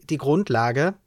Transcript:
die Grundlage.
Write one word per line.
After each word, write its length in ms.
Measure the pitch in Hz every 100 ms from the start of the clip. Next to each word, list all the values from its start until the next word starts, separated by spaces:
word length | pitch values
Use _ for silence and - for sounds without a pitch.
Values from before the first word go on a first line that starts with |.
| -
die 80 | 151
Grundlage. 760 | 135 165 208 117 117 127 170 202